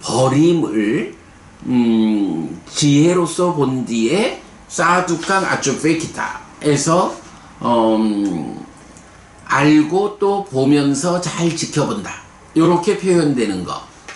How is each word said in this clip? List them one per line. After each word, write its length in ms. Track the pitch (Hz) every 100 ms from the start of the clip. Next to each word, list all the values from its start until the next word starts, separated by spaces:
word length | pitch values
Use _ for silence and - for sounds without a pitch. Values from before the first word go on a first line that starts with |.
버림을, 1120 | - 110 131 135 165 170 - 107 104 147 - - - - - - -
음, 960 | 123 117 113 110 104 98 80 82 - -
지혜로서 840 | - 147 143 165 180 160 - 180
본 300 | 147 131 131
뒤에 580 | 110 113 113 175 247 - - - -
싸두깡 760 | - 170 180 180 165 - 196
아쭈페키타에서, 1700 | 180 135 143 113 151 156 - - - - - - 147 143 165 175 - - - - - -
음, 960 | 117 117 110 110 110 101 101 87 64 - - - - - - - - - -
알고 720 | 135 147 151 151 185 202 -
또 260 | 196 202
보면서 760 | - 131 139 147 139 135 175 175
잘 340 | 156 - 170
지켜본다. 560 | 147 - 151 123 101 90 - - - - 156
요렇게 420 | 165 175 190 190
표현되는 640 | 190 175 147 123 104 92
거. 180 | 85 - - - -